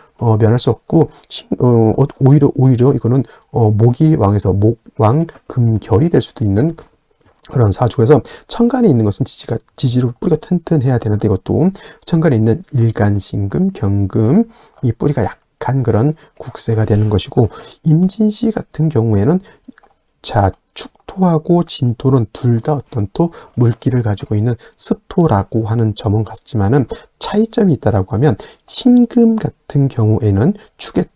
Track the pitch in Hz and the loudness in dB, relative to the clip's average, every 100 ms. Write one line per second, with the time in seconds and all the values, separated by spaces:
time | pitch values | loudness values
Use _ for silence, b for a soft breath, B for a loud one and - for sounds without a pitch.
0 | b _ 120 107 110 120 131 - - 160 | b _ 0 2 2 2 0 -4 -2 0
1 | - B B - - - 127 117 110 - | 0 B B -16 -8 -2 2 4 2 2
2 | 139 - 135 147 143 - 131 120 131 143 | -2 2 4 4 4 2 2 4 2 2
3 | 117 135 B B _ 117 107 104 117 117 | 0 -2 B B _ 0 0 4 2 4
4 | 156 156 98 104 101 95 107 120 - - | 2 2 2 2 0 2 0 -2 -8 -2
5 | 110 151 165 - - 127 117 107 - 117 | 0 2 -2 -8 -8 -2 0 0 0 0
6 | 170 151 - - 104 98 160 165 - _ | 2 0 -2 -4 -2 0 0 -4 -16 _
7 | _ _ _ _ - 131 104 - 117 - | _ _ _ _ -6 0 0 0 -2 0
8 | 113 135 B B - - 240 254 220 120 | 2 2 B B -8 -2 0 2 2 2
9 | 104 - 120 - - 117 - - 131 123 | 0 -2 -6 -8 -8 -10 -10 -4 -2 0
10 | 123 - 190 156 - 180 - 160 131 120 | -2 -2 -2 -2 -2 -4 0 0 2 0
11 | 107 104 104 95 - 101 180 190 B B | -2 -2 0 -2 -2 0 0 -2 B B
12 | - 165 151 113 110 160 - 120 113 - | -4 0 2 2 2 0 -4 -2 0 0
13 | 104 101 - 107 101 - 190 190 101 101 | 0 -2 -4 -6 -4 -2 -2 -2 -2 0
14 | 98 - 110 196 226 B B B 123 - | 0 0 2 2 0 B B B -4 -2
15 | 147 139 - - _ _ - 135 113 104 | -2 -2 -4 -6 _ _ -4 -2 0 0
16 | 143 156 b - - - - 110 107 104 | 0 -4 b -20 -16 -10 -4 -2 0 0
17 | 107 101 - - 110 B B B 165 160 | 2 0 -2 -2 -2 B B B 0 2
18 | 185 - 214 214 226 - - - 156 113 | 2 0 -2 0 -4 -4 -8 -4 -2 0
19 | 113 101 120 185 B B - - _ _ | 0 2 2 0 B B -20 -20 _ _
20 | _ _ - 107 98 - _ - - _ | _ _ -6 -2 0 -2 _ -12 -12 _
21 | - 185 180 160 170 175 170 - 123 117 | -16 -2 0 0 0 0 -2 -4 -4 -2
22 | 131 135 107 - 123 117 151 143 - 110 | 0 0 -2 -2 -2 0 -2 -6 -6 -6
23 | 104 - 170 B B - 117 - 135 123 | -6 -2 -4 B B 0 0 0 -2 -2
24 | 110 101 - 104 120 113 B - - - | -2 -4 -4 -2 -2 -4 B -18 -8 -8
25 | - - 160 101 - 113 107 117 110 - | -4 0 2 0 -2 -4 -2 -2 -2 -2
26 | 107 107 104 - - 110 98 139 113 B | -2 -2 -4 -10 -8 -2 0 0 0 B
27 | B _ - 208 220 - 196 127 107 98 | B _ -4 -2 0 0 0 2 0 0
28 | 92 113 147 101 B B - - 247 247 | -2 0 0 0 B B -8 -2 2 4
29 | 233 233 226 220 - - - 143 135 - | 2 2 2 0 -4 -10 -4 -2 0 0
30 | 107 113 107 98 151 - B - - 180 | 0 2 0 2 0 -2 B -14 -6 -6
31 | 185 | -6